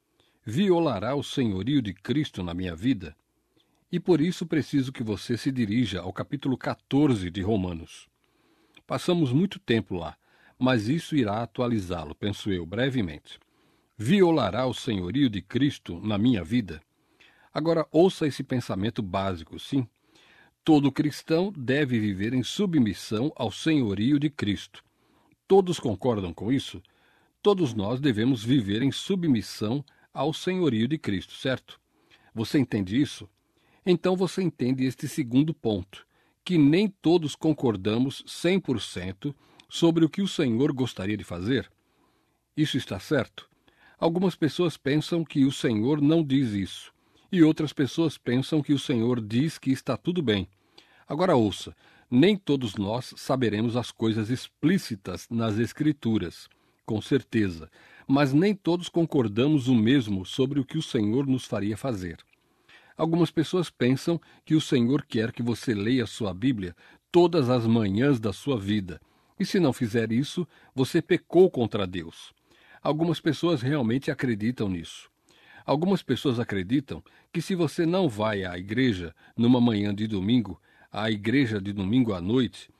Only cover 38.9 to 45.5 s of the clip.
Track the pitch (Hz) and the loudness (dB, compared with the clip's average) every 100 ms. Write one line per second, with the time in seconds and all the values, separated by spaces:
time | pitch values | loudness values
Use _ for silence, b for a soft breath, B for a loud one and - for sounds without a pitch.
38.9 | - 92 98 147 - b b b - 170 | -8 -8 -8 -8 -10 b b b 0 2
39.9 | 165 160 - 196 - 143 113 147 135 127 | 4 2 2 -4 0 0 2 0 0 -4
40.9 | - 95 107 95 87 95 131 98 _ _ | -4 -4 -4 -6 -6 -2 -2 -2 _ _
41.9 | _ _ _ _ _ _ - 147 135 - | _ _ _ _ _ _ -2 -2 -2 -4
42.9 | 95 - 147 107 - - b b b b | -8 -2 -2 -2 -8 -20 b b b b
43.9 | b 170 170 190 - 156 - 175 - 135 | b -2 2 0 0 -2 0 -2 -2 -2
44.9 | 151 - 170 160 151 135 | -2 0 -4 -2 2 2